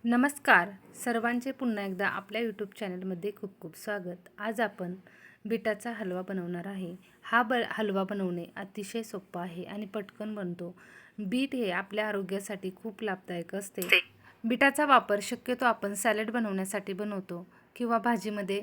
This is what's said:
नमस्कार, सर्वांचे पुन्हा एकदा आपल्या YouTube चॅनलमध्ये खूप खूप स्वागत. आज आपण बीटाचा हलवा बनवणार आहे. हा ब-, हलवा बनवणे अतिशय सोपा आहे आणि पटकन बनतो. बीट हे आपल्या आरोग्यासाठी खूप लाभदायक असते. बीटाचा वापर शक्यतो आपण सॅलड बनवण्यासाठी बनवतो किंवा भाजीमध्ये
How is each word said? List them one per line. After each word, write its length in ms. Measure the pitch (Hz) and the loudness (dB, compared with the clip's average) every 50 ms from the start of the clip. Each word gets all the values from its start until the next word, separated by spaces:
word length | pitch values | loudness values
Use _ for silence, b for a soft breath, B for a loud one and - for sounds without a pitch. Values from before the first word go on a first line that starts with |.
| - | 4
नमस्कार, 640 | 233 240 247 262 285 285 - - 277 226 180 175 202 - - - - - - - | 4 6 6 6 4 2 0 8 8 10 10 8 4 -4 -14 -20 -20 -16 -6 -4
सर्वांचे 480 | 247 233 233 220 233 240 247 240 269 | 0 0 2 2 2 0 0 -2 -4
पुन्हा 320 | 262 - 262 240 220 208 202 | -6 -2 -2 0 0 0 -2
एकदा 240 | 196 185 180 202 185 | -4 -2 0 0 0
आपल्या 340 | - - 190 - 214 220 | 0 -2 -8 -4 -4 -2
YouTube 360 | 240 226 208 - 208 196 - - | -2 -2 -2 -4 -8 -8 -6 -6
चॅनलमध्ये 520 | 214 190 180 180 185 190 185 170 180 208 208 | -6 -6 -4 -4 -4 -4 -4 -2 -4 -6 -6
खूप 240 | - - 196 - _ | -6 -10 -12 -10 _
खूप 160 | - 160 160 | -14 -14 -14
स्वागत. 520 | - - 220 208 202 175 180 175 - - - _ - | -10 -6 -6 -4 -4 -4 -8 -10 -10 -14 -20 _ -6
आज 220 | 208 226 220 208 | -6 -4 0 0
आपण 340 | 226 202 - - 185 175 180 190 B B B B B B B B _ | 0 -2 -2 -6 -6 -6 -6 -8 B B B B B B B B _
बीटाचा 480 | 214 226 214 220 220 208 202 - 240 | -2 -2 0 0 -2 -2 -2 -4 -8
हलवा 300 | 233 214 226 180 180 185 | -6 -4 -4 -4 -2 -4
बनवणार 440 | 185 190 196 190 175 175 175 175 170 | -4 -4 -4 -4 -4 -4 -4 -4 -6
आहे. 300 | 196 202 190 185 170 185 - B B B B | -6 -6 -6 -6 -6 -8 -12 B B B B
हा 200 | - - 226 233 | -4 2 4 4
ब-, 220 | 247 220 254 240 226 - | 4 4 2 2 2 0
हलवा 360 | - - 214 208 190 196 190 | 0 0 0 2 2 2 2
बनवणे 420 | 190 208 202 190 180 175 175 170 - - | 0 0 0 0 0 0 -2 -6 -8 -8
अतिशय 460 | - 196 196 - 214 202 - - 226 | -10 -10 -8 -8 -8 -8 -4 -6 -6
सोपा 400 | 220 - - 185 190 _ - 175 | -6 -4 -8 -10 -10 _ -8 -6
आहे 220 | 175 185 170 175 185 | -6 -6 -6 -8 -10
आणि 220 | - 196 208 214 | -8 -8 -8 -8
पटकन 480 | 190 202 214 196 196 - - 208 214 214 | -6 -6 -6 -8 -8 -10 -8 -8 -6 -4
बनतो. 460 | 208 190 175 175 175 175 170 180 B B B B B B B B - | -4 -4 -4 -4 -4 -8 -10 -10 B B B B B B B B -6
बीट 360 | 214 185 226 254 269 277 - | -4 0 2 2 2 0 0
हे 160 | 247 233 190 | 0 0 2
आपल्या 380 | 170 180 190 - 202 214 214 214 | 0 0 -2 -2 -2 0 0 0
आरोग्यासाठी 640 | 208 196 190 175 196 202 196 - 208 190 - 185 190 | 0 -2 -2 -2 -4 -4 -4 -6 -8 -6 -6 -8 -8
खूप 260 | - - 226 202 - | -6 -10 -10 -8 -4
लाभदायक 520 | 226 208 185 190 - - 180 175 170 - - | -4 -4 -4 -4 -6 -6 -6 -6 -6 -4 -6
असते. 260 | 196 202 196 _ - 185 180 190 180 - - - B B B B B - | -6 -6 -6 _ -6 4 4 4 4 4 0 -20 B B B B B -2
बीटाचा 420 | 226 254 240 277 269 277 - 302 | 0 4 6 6 6 6 4 6
वापर 320 | 285 269 240 - - 202 208 | 8 8 6 8 6 0 0
शक्यतो 420 | 202 - 247 240 - - 247 247 262 | 2 -4 -6 -6 -2 -4 -2 2 4
आपण 300 | 240 220 - - 196 208 | 2 2 2 -2 -4 -4
सॅलड 360 | 202 - 233 208 208 220 214 | 0 2 2 2 2 0 0
बनवण्यासाठी 640 | 226 247 226 208 190 190 190 190 - 202 196 202 | 0 0 0 0 0 0 -2 -2 -4 -4 -4 -4
बनवतो 560 | 196 185 208 208 202 190 190 - 175 170 180 B B B B B _ | -6 -4 -4 -4 -4 -6 -6 -6 -10 -10 -10 B B B B B _
किंवा 220 | - 247 226 233 226 | -4 0 2 2 2
भाजीमध्ये 640 | 202 240 233 220 196 214 208 208 196 190 196 202 | 4 2 2 2 0 -4 -4 -4 -2 -2 -2 -2